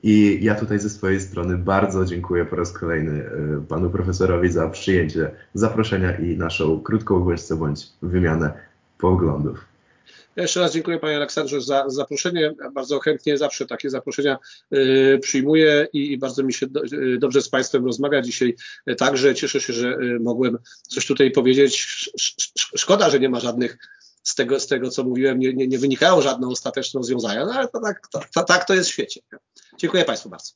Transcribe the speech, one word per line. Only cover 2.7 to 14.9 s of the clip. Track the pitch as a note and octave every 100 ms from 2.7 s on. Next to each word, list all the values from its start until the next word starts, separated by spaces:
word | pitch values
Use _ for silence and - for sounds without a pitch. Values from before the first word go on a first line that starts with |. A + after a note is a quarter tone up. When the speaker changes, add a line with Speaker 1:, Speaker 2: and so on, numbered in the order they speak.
Speaker 1:
kolejny, | - E2+ D#2+ D#2+
e, | D2+ - D2+ D2+ D2 D2
panu | E2 F2+
profesorowi | F#2 F2+ F#2 F#2 F2 F2+
za | E2+ D#2+
przyjęcie | - - F#2 D#2+ D#2+ D2+ - -
zaproszenia | G2 A2 A2 A2 F#2+ F#2 F2+
i | E2+ D#2
naszą | E2 - D#2+ D#2+
krótką | - A2 A2 F#2
bądź | F2+ E2+
co | - D#2+
bądź | D#2 D2 - _
wymianę | F2 F2+ E2+ D#2+ D#2 - - _ _ _
poglądów. | F#2 F#2 E2+ C#2+ D2 C2 - _ _ _ _ - _ -
Speaker 2:
Ja |
jeszcze | F3+ F3+
raz | F3
dziękuję, | D#3+ D#3+ E3
panie | D#3 D3
Aleksandrze, | D3 - C#3+ D3
za | B2 C#3 C#3
zaproszenie. | C3 C#3 C#3+ F3+ F3 D3+ D3+ C3+
Bardzo | C#3 C3 C#3+
chętnie | D#3 D3+ - C#3+
zawsze | C#3+ - C3+
takie | A2+ C#3
zaproszenia, | C3 - - C#3+ C3 - - _
y, | C#3 C3